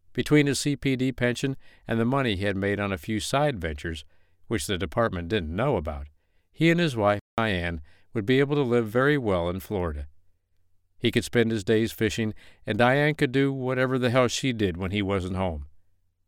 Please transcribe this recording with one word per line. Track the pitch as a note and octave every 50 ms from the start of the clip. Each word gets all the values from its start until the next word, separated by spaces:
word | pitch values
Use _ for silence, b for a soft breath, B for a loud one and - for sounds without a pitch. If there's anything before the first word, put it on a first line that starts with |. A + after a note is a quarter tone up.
| _ - -
Between | - C#3 - D3+ D3+ C#3+
his | C#3+ C3+ -
C | - D3+ C#3+
P | C3+ - C#3 C3
D | B2 B2+ C3+ B2+
pension | - B2 A#2+ A#2+ - - C3+ C3+ b b b b b b
and | - A2+ A2+
the | A2+
money | A#2+ C3 C#3 C3+ A#2+ G#2
he | F2+ G2+
had | G2+ G2
made | F#2+ G2+ G2+ G2+ G2+
on | G2+ G2+ G2
a |
few | F2+ - - A2 G#2
side | - - - C#3 D3 D3+ B2+ G2
ventures, | E2 E2 D#2 D2 - F2 D#2+ D#2 - - _ _ _ _ _ _ -
which | - A#2 G#2+ -
the | - G2+ F2
department | F#2+ F2 - A#2+ A#2 A2+ F#2+ F2 E2+ E2
didn't | A2 G#2+ E2+ D2+ E2
know | F#2+ B2 D3 C3
about, | F#2+ D#2 D2 D2 C#2 C#2 - _ _ _ _ _ _ _ _
he | _ - D3+ E3
and | E3+ E3+
his | F3 D#3+ B2+
wife, | A2+ G2+ G2+ G#2 G#2 - _ _
Diane, | - A2+ A2 G2+ F2+ E2+ F2 E2+ D#2+ b b b b b b -
would | A#2 G2+
be | G2 B2+ C3+
able | C#3+ C3+ D3
to | D3 C#3
live | A#2+ A#2+ A#2+ A#2 G#2+
very | G2+ B2 C3 C#3+ D3 C#3+
well | B2 G#2+ F#2+ F2 E2+ F2
in | F2 F#2
Florida. | - - G#2+ F#2+ F2 E2+ D2+ C#2+ D2 - - - _ _ _ _ _ _ _ _ _ _ _ _ _ _ _
He | _ - A#2+
could | - A#2+ -
spend | - - B2 A2+ A2+
his | A2+ A2 G2
days | - A2+ A2 A2+ G#2+ -
fishing, | - A2+ G#2+ - - A2+ G#2+ G#2 b b b b b b
and | - A#2 G#2
Diane | A#2+ B2 C3 C#3+ D3 D3+ D3
could | - D3 C3+ B2
do | C3+ C#3 C#3 C#3
whatever | C3+ B2+ B2+ C3 B2+ C3 B2+ C3 C3
the | B2 B2+
hell | A#2 C3 B2+
she | A#2+ - - - C3+ B2
did | A2 G#2+ F#2+ E2 F2
when | F#2+ F2+
he | F#2+ G#2 G2+
wasn't | F#2+ G2 G2 F2 F#2 F#2
home. | F#2 F#2+ F#2 E2 D2+ C#2+ - - - - _ _ _ _ _ _ _ _